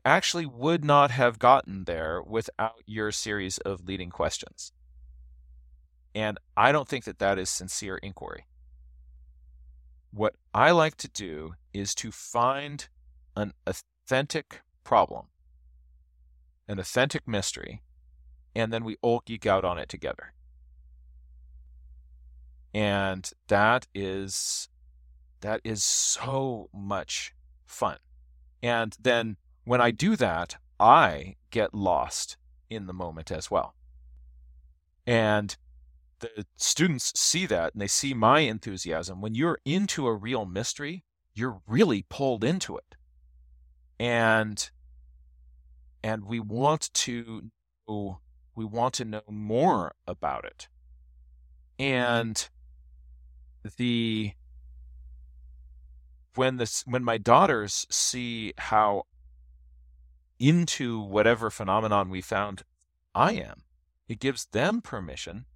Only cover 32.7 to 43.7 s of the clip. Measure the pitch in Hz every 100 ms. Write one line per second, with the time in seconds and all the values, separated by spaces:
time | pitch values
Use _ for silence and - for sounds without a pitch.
32.7 | 110 92 92 87 80 - 80 - 92 -
33.7 | - - - - - - - - - -
34.7 | _ _ _ - 117 107 107 104 - -
35.7 | - - - _ - 117 110 98 - -
36.7 | - 180 127 - - - 175 180 92 82
37.7 | 107 101 - 139 123 110 147 135 110 110
38.7 | 92 90 80 87 92 107 113 165 139 135
39.7 | 180 196 - 127 107 110 127 95 92 123
40.7 | - 147 180 - _ _ 101 127 98 -
41.7 | 127 202 101 - - 135 113 117 180 -
42.7 | - - - _ _ _ - - - -